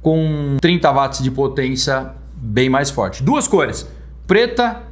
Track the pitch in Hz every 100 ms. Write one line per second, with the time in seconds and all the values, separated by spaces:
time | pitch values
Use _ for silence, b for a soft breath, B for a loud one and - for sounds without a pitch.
0 | 160 160 160 151 143 135 165 175 151 139
1 | 135 135 131 131 139 143 131 127 - 135
2 | 131 - - - 117 107 131 135 139 -
3 | 95 - 135 285 - 190 131 - - B
4 | B - - 190 240 - 233 202 -